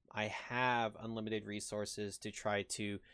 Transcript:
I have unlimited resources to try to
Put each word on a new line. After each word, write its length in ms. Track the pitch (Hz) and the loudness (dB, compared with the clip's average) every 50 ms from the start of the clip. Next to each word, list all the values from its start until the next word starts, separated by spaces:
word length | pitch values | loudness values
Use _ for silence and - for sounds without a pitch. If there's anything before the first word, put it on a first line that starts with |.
| _ - | _ -6
I 160 | - 107 107 107 | -2 0 0 0
have 680 | - - - - 123 123 127 127 120 117 113 107 - - | 0 -4 -4 -2 2 4 4 6 6 4 4 2 0 -4
unlimited 460 | 110 113 113 113 107 110 110 107 104 | -6 -4 -4 -2 -2 0 0 0 -2
resources 720 | 104 104 104 - - 107 107 104 - - 107 104 101 - - | -2 -4 -4 -4 -2 -2 -2 -2 -2 -2 -2 -4 -4 -4 -4
to 120 | - 104 | -6 -6
try 320 | - - - 107 104 101 | -4 0 2 2 4 2
to 360 | 98 - - - 107 101 101 95 - - | 2 0 -2 -2 0 -2 -2 -4 -6 -12